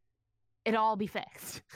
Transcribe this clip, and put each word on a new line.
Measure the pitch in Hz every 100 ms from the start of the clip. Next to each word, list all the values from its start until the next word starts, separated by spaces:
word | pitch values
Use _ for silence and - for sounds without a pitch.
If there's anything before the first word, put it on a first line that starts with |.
| _ _ _ _ _ _ -
it'll | 226
all | 220 214
be | 208
fixed." | 208 - - - - -